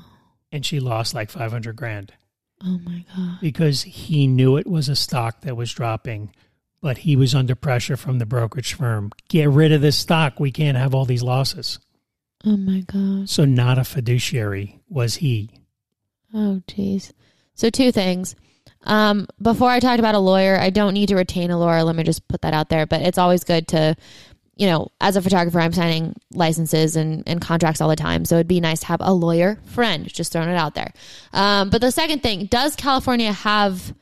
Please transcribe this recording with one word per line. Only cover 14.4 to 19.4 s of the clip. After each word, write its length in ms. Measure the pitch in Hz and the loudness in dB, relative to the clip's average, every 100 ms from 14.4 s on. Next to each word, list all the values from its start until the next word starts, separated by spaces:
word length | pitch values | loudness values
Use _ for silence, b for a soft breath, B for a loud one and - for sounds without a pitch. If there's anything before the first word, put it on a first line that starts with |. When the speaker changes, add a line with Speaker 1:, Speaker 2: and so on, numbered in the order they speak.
| 104 98 101 - _ | -4 -6 -8 -14 _
Speaker 1:
was 260 | 151 117 - | -4 -4 -2
he. 340 | 143 113 107 - _ _ _ _ _ _ _ | -2 -2 -6 -14 _ _ _ _ _ _ _
Speaker 2:
Oh, 280 | 214 208 190 - | -4 -2 -2 -6
jeez. 440 | - 196 196 - _ _ _ _ - | -6 -4 -4 -8 _ _ _ _ -2
So 80 | 226 | 0
two 220 | 233 254 | 4 2
things. 440 | 233 185 180 185 - b b b b - | 4 0 -2 -6 -12 b b b b 0
Um, 420 | 214 214 208 - | 2 4 2 -4
before 300 | - | -2